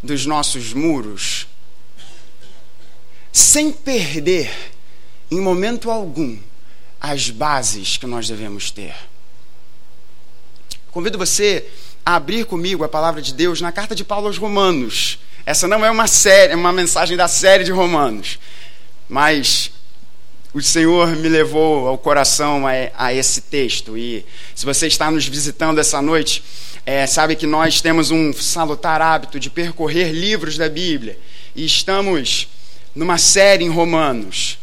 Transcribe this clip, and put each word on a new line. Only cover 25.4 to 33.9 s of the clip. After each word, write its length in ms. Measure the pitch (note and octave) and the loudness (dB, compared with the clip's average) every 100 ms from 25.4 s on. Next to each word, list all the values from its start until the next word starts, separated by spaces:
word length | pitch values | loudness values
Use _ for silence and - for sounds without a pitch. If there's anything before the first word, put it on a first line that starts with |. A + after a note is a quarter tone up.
| D3 - D#3+ D#3 | -4 -2 0 2
essa 240 | D3 D3+ | 2 0
noite, 400 | C#3+ D#3+ - - - - - - | 0 0 0 -2 -4 -6 -6 -6
é, 220 | - C#3 C#3 | -2 0 0
sabe 300 | E3 D#3 D#3 | 2 2 2
que 100 | D3+ | 0
nós 340 | D#3 D#3+ D#3+ | 2 2 2
temos 300 | E3 E3 C#3+ | 2 2 4
um 220 | E3 D#3 | 2 2
salutar 680 | C#3 - E3+ D#3+ D3 F3 D#3 | 0 -2 0 -2 -2 0 2
hábito 380 | D#3+ D#3+ - C#3+ | 4 2 0 -6
de 100 | C3+ | -4
percorrer 640 | E3+ E3+ D#3+ D#3 D#3+ F3+ | -4 -4 -2 -2 0 0
livros 460 | D#3 F#3+ G#3+ D#3 D3+ | 0 -2 -2 -2 -2
da 120 | D#3 | -2
Bíblia. 480 | D3+ F3+ D3 A2+ G2 - - - | -2 -2 -2 -2 -6 -6 -6 -6
E 100 | - | -4
estamos 840 | D#3 - - G3 G3 E3+ B2 - - - - - - | 0 0 2 0 2 0 0 -2 -4 -6 -6 -6 -6
numa 240 | C#3 E3 E3+ | -4 0 4
série 440 | - G3 G3 G3 | 4 6 6 6
em 60 | E3+ | 4
Romanos. 880 | E3 E3+ | 2 2